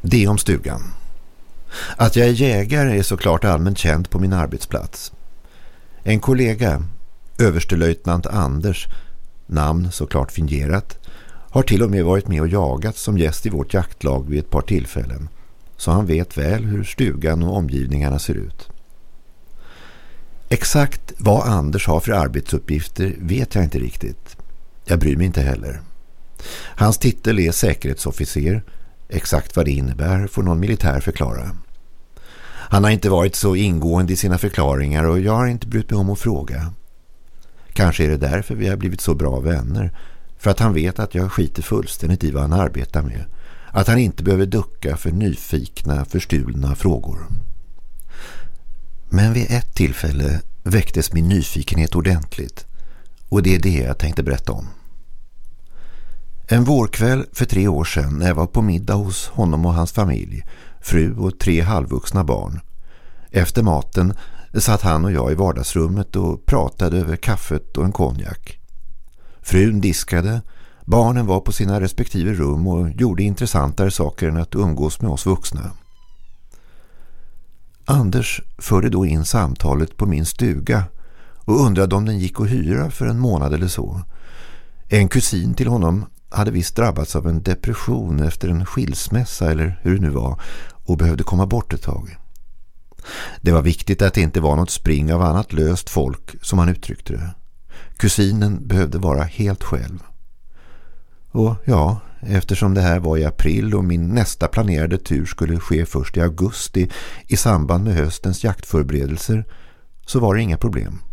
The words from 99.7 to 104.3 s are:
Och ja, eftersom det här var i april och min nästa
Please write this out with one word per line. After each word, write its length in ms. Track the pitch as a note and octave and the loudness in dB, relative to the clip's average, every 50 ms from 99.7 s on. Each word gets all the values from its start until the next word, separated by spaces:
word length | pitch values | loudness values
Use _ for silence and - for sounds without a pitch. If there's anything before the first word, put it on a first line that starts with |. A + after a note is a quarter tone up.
| - C2+ A#1 - - - - - - - - - - - - - - - - - - - - - - - - - - - - - | -2 -2 -4 -6 -10 -12 -14 -14 -14 -14 -14 -14 -16 -16 -16 -16 -16 -16 -16 -16 -16 -14 -14 -12 -12 -12 -14 -16 -18 -20 -20 -4
Och 240 | - A#2+ A2 A2 A2+ - - | 0 2 2 2 2 0 2
ja, 340 | - B2 E2+ D2 E2 G#2 G#2 - - - - | 4 4 4 6 4 2 -2 -4 -12 -12 -12
eftersom 520 | - F#2+ G2+ F#2+ - - G2 - - G2 F#2+ | -4 0 0 0 2 2 2 2 4 4 4
det 80 | G2 | 4
här 180 | F#2 F2 E2+ F2+ | 4 4 4 2
var 180 | E2+ D#2+ D#2 | 2 2 2
i 80 | D#2+ D#2 | 2 2
april 500 | D2+ - - - D#2+ D#2+ G#2+ G#2+ G#2+ G#2 | 0 2 4 4 4 4 2 2 0 0
och 80 | G2+ F#2 | 2 2
min 260 | F2+ F2 E2+ E2 E2+ | 2 2 2 2 2
nästa 380 | G#2 B2 G#2+ - | 2 2 2 2